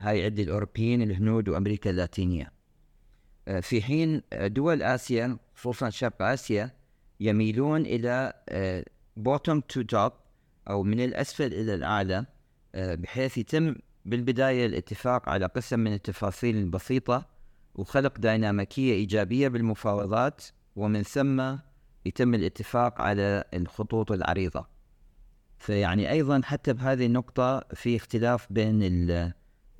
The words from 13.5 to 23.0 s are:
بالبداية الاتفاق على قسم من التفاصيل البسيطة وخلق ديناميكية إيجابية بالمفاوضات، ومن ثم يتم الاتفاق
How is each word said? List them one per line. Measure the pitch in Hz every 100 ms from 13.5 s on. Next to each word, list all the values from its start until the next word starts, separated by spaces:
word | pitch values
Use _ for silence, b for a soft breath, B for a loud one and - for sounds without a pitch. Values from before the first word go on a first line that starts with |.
| 156 160 123 - _
بالبداية | 98 120 120 120 135 127 117
الاتفاق | - - 110 127 123 -
على | 95 92
قسم | 127 - 120
من | 110
التفاصيل | 101 - 92 101 - 120 110
البسيطة | 92 92 - 131 - 123 - - - - -
وخلق | - 95 139 135 110
ديناميكية | 110 110 107 101 98 - 131
إيجابية | 101 101 107 95 123 139
بالمفاوضات، | 117 113 104 110 101 98 113 131 - - - _ 98
ومن | 107 107
ثم | 101 143 139 131 131 139 - _ - - -
يتم | - 123
الاتفاق | 117 85 - 107 123 120 -